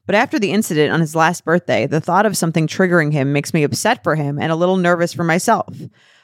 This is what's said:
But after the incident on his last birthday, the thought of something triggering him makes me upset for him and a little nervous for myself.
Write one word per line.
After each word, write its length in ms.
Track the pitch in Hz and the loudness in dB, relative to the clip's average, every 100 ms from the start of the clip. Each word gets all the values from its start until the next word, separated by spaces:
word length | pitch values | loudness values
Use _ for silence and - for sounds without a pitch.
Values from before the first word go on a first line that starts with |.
| - | -2
But 80 | |
after 240 | 196 277 311 | 0 0 0
the 140 | 202 | 0
incident 420 | 190 220 156 147 | 0 0 0 2
on 60 | 143 | 2
his 140 | 160 | 0
last 300 | 160 160 175 | 0 0 0
birthday, 420 | - 175 - 113 110 | 0 -2 0 0 0
the 140 | 156 | -2
thought 240 | - 180 | 0 0
of 140 | 208 185 | 2 0
something 280 | 165 165 156 | -2 0 -2
triggering 460 | - 185 175 147 | 0 2 2 2
him 220 | 151 135 | 0 0
makes 180 | 143 143 | -2 -2
me 120 | 165 | 0
upset 380 | 143 - 214 233 | 0 0 -2 -2
for 120 | - | -2
him 240 | 156 143 143 | -2 -2 -4
and 120 | 160 | -2
a 60 | 160 | 0
little 220 | 180 190 | 0 2
nervous 340 | 175 175 170 | 2 2 0
for 120 | - | -2
myself. 520 | 170 165 - 214 - - - - _ _ | -2 0 2 0 -2 -12 -16 -18 _ _